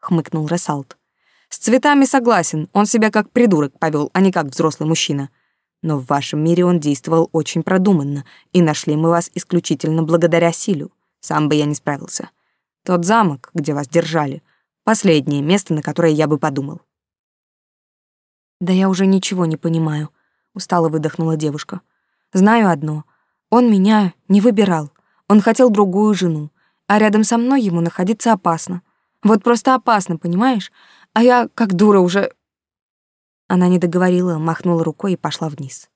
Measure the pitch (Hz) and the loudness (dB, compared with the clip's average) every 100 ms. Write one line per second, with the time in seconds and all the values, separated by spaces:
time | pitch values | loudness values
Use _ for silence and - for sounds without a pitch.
0 | - 170 151 160 151 170 - 143 135 - | -2 -4 -2 -8 -4 -4 -4 -6 -8 -20
1 | _ _ _ _ _ - - 247 294 285 | _ _ _ _ _ -6 0 2 4 4
2 | 269 277 240 214 165 156 151 196 208 233 | 4 2 2 0 0 -4 -4 0 0 2
3 | 214 214 208 - 240 170 143 _ 160 151 | 2 0 -2 2 4 2 0 _ -4 -2
4 | 147 180 190 180 147 - 165 - 156 165 | -4 0 2 2 -4 -2 -2 -2 -2 -2
5 | - 143 139 _ _ _ _ _ 160 147 | -2 -6 -8 _ _ _ _ _ -6 -6
6 | 127 143 139 151 156 170 180 175 147 143 | -2 -4 -2 -4 0 2 2 0 0 -4
7 | - 165 165 160 151 170 160 190 190 185 | 0 0 0 -2 -4 -6 -2 0 2 0
8 | 139 143 131 - _ 180 165 151 - 151 | 0 -8 -10 -20 _ 0 0 0 -4 -2
9 | 165 170 165 - - 175 - 147 151 160 | 0 0 -2 -8 -4 -4 -2 -4 -2 -2
10 | 160 170 165 170 170 165 - 170 135 _ | 0 2 2 2 0 -2 -4 -4 -6 _
11 | _ _ - 156 151 151 147 147 - 143 | _ _ -6 -2 0 0 -2 -4 -6 -8
12 | - - - _ _ _ _ _ - 180 | -8 -12 -12 _ _ _ _ _ -4 -2
13 | 170 226 185 139 - 170 151 143 139 165 | 0 2 0 -2 -8 -8 -4 -6 -2 -2
14 | 160 160 143 143 _ _ _ _ - 220 | 0 -2 -4 -8 _ _ _ _ -2 0
15 | 190 156 139 143 143 196 - 156 147 151 | 2 2 2 -4 0 -2 0 -4 -4 0
16 | 170 151 151 151 160 139 139 170 _ _ | 0 2 0 0 -2 -4 -10 -14 _ _
17 | _ _ _ _ _ _ _ _ _ _ | _ _ _ _ _ _ _ _ _ _
18 | _ _ _ _ _ _ 180 185 190 185 | _ _ _ _ _ _ -2 0 2 2
19 | 190 190 185 185 170 156 165 165 160 151 | 2 2 0 -4 -4 -2 -2 -2 -2 -4
20 | 151 _ _ _ _ - - 180 165 156 | -8 _ _ _ _ -14 -4 0 0 0
21 | 151 - 160 160 151 147 - 185 _ _ | -4 -4 -4 -2 -4 -6 -12 -16 _ _
22 | _ _ _ 190 196 233 208 160 151 151 | _ _ _ 2 4 4 2 0 -4 -8
23 | - _ _ _ _ 233 247 202 190 220 | -12 _ _ _ _ 2 4 4 4 4
24 | 190 - _ 196 220 214 202 165 147 _ | 2 -4 _ 2 4 2 0 0 -4 _
25 | _ _ _ 208 202 226 254 208 202 180 | _ _ _ 4 4 4 4 4 2 2
26 | 214 196 180 156 151 _ _ _ _ 208 | 0 0 -2 -4 -8 _ _ _ _ 2
27 | 214 208 214 233 240 277 214 170 170 - | 4 2 0 0 0 0 0 -2 -4 -2
28 | 185 226 - 214 175 165 - 180 _ _ | -4 -2 0 0 0 -4 -6 -10 _ _
29 | _ _ 202 220 240 240 - 262 - 214 | _ _ 2 2 2 0 2 0 2 0
30 | 185 165 175 175 247 233 185 _ _ _ | 0 -6 -4 0 0 -2 -6 _ _ _
31 | _ - 240 247 233 - 226 180 214 202 | _ 2 4 4 0 -4 -2 2 4 4
32 | 180 190 196 - _ _ _ _ _ _ | 4 0 -4 -8 _ _ _ _ _ _
33 | _ _ _ _ _ 180 180 180 175 175 | _ _ _ _ _ 2 2 2 0 0
34 | 185 180 180 160 160 160 180 170 160 151 | 0 0 -2 -2 -4 -4 -2 -2 -2 -6
35 | 202 175 170 - 160 143 135 - - | -6 -4 -6 -6 -8 -8 -14 -16 -18